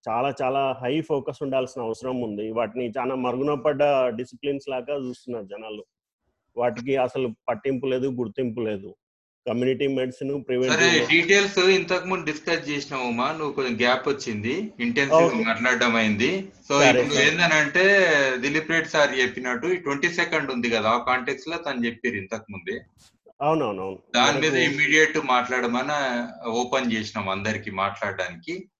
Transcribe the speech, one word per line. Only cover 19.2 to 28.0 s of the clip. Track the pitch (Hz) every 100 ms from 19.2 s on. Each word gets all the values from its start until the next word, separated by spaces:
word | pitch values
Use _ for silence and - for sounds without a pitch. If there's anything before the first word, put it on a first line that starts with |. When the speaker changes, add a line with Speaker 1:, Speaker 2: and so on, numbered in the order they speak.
| 127 - 127 123 170
Speaker 2:
ఈ | 180
ట్వంటీ | 143 139 170
సెకండ్ | 170 170 160 143
ఉంది | 123 117
కదా, | 113 107
ఆ | 120
కాంటెక్స్ట్ | 120 127 123 135 156
లో | 165
తను | 143 127 117
చెప్పారు | 113 120 104
ఇంతకు | 95 110 -
ముందే. | 98 87 104 - _ _ _ _ _
Speaker 1:
అవునవునవును. | 143 160 127 95 95 95 _ 120
Speaker 2:
దాని | 131 147
మీద | 156
Speaker 1:
మనకు | 143
Speaker 2:
immediate | 165 143 147 156 156 156 139
మాట్లాడమని | 123 120 127 120 120 139 147 135 120 120 - 120
ఓపెన్ | 113 123 135 123
చేసినాం | 110 104 110 95
అందరికి | 95 104 107 101
మాట్లాడడానికి. | 95 98 -